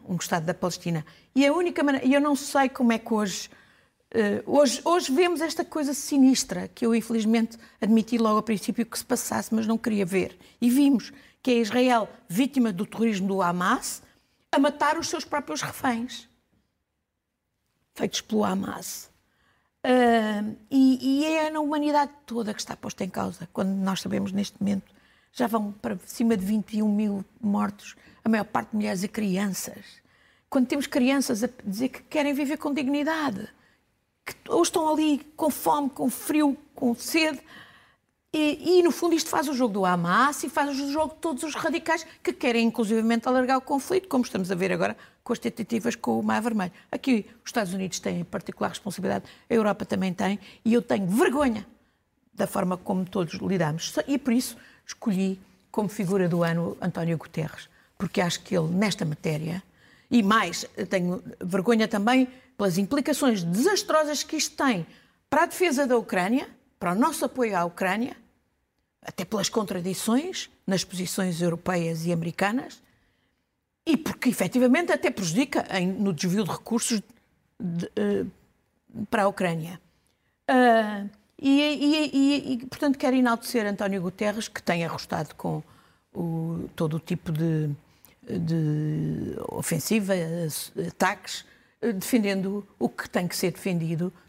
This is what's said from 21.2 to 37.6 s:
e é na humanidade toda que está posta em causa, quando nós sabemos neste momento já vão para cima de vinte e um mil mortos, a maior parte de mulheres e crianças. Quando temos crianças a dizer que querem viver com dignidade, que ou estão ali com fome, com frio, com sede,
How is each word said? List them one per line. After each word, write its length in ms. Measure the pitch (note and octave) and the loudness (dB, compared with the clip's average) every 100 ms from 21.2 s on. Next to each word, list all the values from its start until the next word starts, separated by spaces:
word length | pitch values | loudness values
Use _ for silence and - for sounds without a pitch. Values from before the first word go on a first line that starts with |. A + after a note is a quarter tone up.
e 40 | D#4 | 2
é 240 | D#4+ D#4 | 2 0
na 100 | D#4 | 0
humanidade 520 | D4+ D4+ D4 D4 C#4+ - - | 0 0 2 2 2 -4 -8
toda 280 | A#3 G#3+ | -6 -4
que 80 | G#3 | -6
está 140 | - - | -8 -10
posta 280 | - - | -10 -8
em 60 | F#3+ | -6
causa, 400 | - F#3+ F3 E3+ | -4 -6 -6 -12
quando 200 | - F#3+ | -4 -2
nós 280 | G3 F#3+ F#3+ | 0 -2 -2
sabemos 320 | F#3+ G3+ G3 | -2 -4 -2
neste 240 | F#3+ G3+ - | -4 -4 -4
momento 320 | G3+ G3 - _ _ _ _ | -2 -2 -4 _ _ _ _
já 140 | - A#3+ | -4 -2
vão 240 | A3+ G#3 | -2 -4
para 260 | G3+ A#3 F#3 - | -6 -8 -8 -10
cima 320 | - A#3 A3 | -2 2 2
de 80 | F#3+ | 2
vinte 320 | G#3+ - G#3+ | -2 -2 -2
e 60 | |
um 40 | G#3+ | 0
mil 380 | G#3 G#3+ G3+ G3 _ | 2 0 -2 -8 _
mortos, 540 | G#3 G3+ G#3 - - - - - | -2 0 0 -4 -16 -20 -20 -8
a 60 | A3 | 0
maior 160 | A3 G#3 | 0 0
parte 240 | - A3 | -2 -2
de 80 | G#3+ | -2
mulheres 260 | G#3 G3 | -2 -2
e 40 | G3+ | -4
crianças. 760 | - G#3+ F#3 G3+ F3+ - - - - _ _ _ _ - | -2 -2 0 0 -4 -8 -12 -20 -20 _ _ _ _ -2
Quando 180 | C4+ B3 | 0 2
temos 200 | C#4+ C4 | 0 -2
crianças 560 | D4 B3 C#4 B3+ A3 | 2 2 2 0 -2
a 60 | A#3 - G#3 | -4 -6 -10
dizer 240 | G3 B3+ | -4 -4
que 140 | - | -6
querem 300 | - D#4 C#4+ | -6 -2 0
viver 240 | C#4+ C#4 D4+ | 0 -2 -2
com 160 | D4+ | -4
dignidade, 760 | C#4+ C4 C#4+ D4 D#4+ C#4+ G3 - _ _ _ _ _ _ _ | -2 0 0 0 -2 -2 -4 -10 _ _ _ _ _ _ _
que 100 | - - - | -18 -16 -2
ou 140 | - | 2
estão 260 | E4+ F#4 D#4 | 2 2 2
ali 400 | D4+ D#4 C#4 - - | 2 2 2 -2 -2
com 140 | D#4 | -2
fome, 400 | - - D4 C#4 | 0 0 0 0
com 200 | - C4+ | -2 -4
frio, 460 | - - D4+ D4 B3+ - | -4 0 2 2 0 -8
com 220 | - B3 A#3 | -4 -2 -2
sede, 460 | - E4+ D#4 C4+ - - | -2 0 0 -2 -12 -20